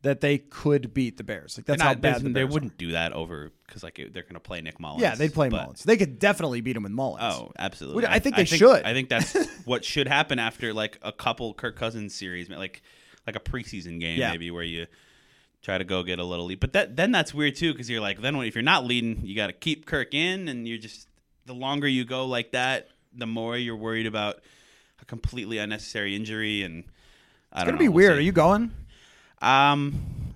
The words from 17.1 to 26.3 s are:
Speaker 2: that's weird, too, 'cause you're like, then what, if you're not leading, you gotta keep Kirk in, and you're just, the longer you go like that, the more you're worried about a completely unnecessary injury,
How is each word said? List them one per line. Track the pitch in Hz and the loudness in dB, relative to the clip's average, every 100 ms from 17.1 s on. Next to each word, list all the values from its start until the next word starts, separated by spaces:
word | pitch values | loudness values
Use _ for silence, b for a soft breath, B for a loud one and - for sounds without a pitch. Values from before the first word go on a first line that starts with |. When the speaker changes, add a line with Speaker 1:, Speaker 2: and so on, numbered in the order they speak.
Speaker 2:
that's | 208 151 147 | 2 0 0
weird, | 147 139 | 0 0
too, | 165 127 | -2 -2
'cause | 120 | -4
you're | 117 | -4
like, | 101 95 | -2 -2
then | 123 147 | -2 -2
what, | 117 | -4
if | 113 | 0
you're | |
not | 135 175 123 | 2 2 2
leading, | 123 117 107 | 0 0 -4
you | - 101 | -6 -4
gotta | 101 | -4
keep | - 165 156 - | -4 -4 -4 -4
Kirk | 151 120 143 | -4 -2 0
in, | 170 190 175 | 0 -2 -6
and | 123 117 | -8 -8
you're | 117 | -10
just, | 110 - - _ _ _ - | -12 -20 -20 _ _ _ -16
the | |
longer | 123 131 143 143 | -8 -4 0 2
you | 131 123 | 2 0
go | 131 131 | -4 -2
like | 123 113 | -2 -2
that, | 123 127 131 - _ _ | 0 0 0 -6 _ _
the | 120 113 | -10 -6
more | 113 117 120 | -4 -4 -4
you're | 120 110 | -6 -6
worried | 113 113 113 | -4 -2 -2
about | 107 104 - b b b b b b | -2 -4 -6 b b b b b b
a | - | -16
completely | 113 - 123 104 113 | -6 -6 -4 -6 -4
unnecessary | 104 107 - 110 101 98 | -4 -6 -8 -4 -4 -4
injury, | 110 | -4